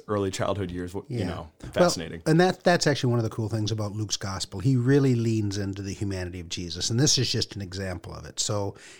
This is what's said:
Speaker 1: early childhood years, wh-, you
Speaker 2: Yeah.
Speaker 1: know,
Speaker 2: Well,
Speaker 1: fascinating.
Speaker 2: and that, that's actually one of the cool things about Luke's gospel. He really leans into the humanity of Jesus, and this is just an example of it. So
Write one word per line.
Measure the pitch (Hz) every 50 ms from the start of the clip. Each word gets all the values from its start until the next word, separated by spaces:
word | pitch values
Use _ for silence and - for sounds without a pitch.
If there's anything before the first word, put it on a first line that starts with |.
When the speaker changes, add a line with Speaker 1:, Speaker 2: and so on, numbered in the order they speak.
| -
Speaker 1:
early | - 104 101 98 95
childhood | - - - - 98 101 95 87
years, | 87 90 90 87 95
wh-, | 95 - -
you | 127 113
Speaker 2:
Yeah. | 95
Speaker 1:
know, | 85 82 80 78 - _ - -
Speaker 2:
Well, | - -
Speaker 1:
fascinating. | 202 175 175 - - - - - 85 -
Speaker 2:
and | 156 156 170
that, | 180 185 175 - -
that's | 180 175 165 -
actually | 151 139 - - 123
one | 120 120
of | 110
the | 104
cool | - - 110 101
things | 110 107 104 101 110
about | 107 104 104
Luke's | 98 107 107 101 -
gospel. | - 104 98 95 95 - - - 95
He | 104 135 135
really | 123 120 131 139 143 139 131 123
leans | 117 113 117 113 110 104 101 95
into | 104 98 98 95 101
the | 98 98
humanity | 92 - 107 98 95 92 90 87 90 90
of | 85
Jesus, | 85 - 92 90 85 85 87 - -
and | 110
this | 117 147 143 -
is | 135 120 -
just | - 110 - - -
an | 101
example | 98 87 92 98 98 92 90 85 - - 82
of | - -
it. | - - -
So | - - 107 104 101 101 - - - - -